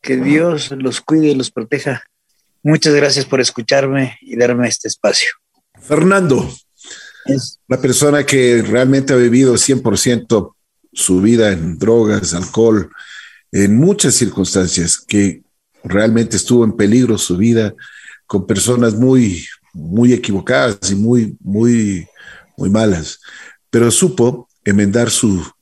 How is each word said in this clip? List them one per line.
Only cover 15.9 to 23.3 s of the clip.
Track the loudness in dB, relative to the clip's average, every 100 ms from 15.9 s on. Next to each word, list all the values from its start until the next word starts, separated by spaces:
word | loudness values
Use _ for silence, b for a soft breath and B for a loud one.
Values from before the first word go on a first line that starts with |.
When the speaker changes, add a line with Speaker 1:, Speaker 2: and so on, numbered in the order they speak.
| 0 2 0 0 -4
Speaker 2:
estuvo | 0 2
en | 2 0
peligro | 2 2 2 0
su | -2 0
vida | 2 2 0 -6 B B B B _
con | -4 -2
personas | -2 0 0 0 2
muy, | 2 4 2 -2 -12 -20 _
muy | -16 -6 0 2
equivocadas | 2 -2 -6 -2 -2 -2 -4 -6
y | -2
muy, | 0 0 0 -6
muy, | -6 0 2 2 -2 -6 -10 B B B B -8
muy | -2
malas, | 0 0 -2 -6 -16 B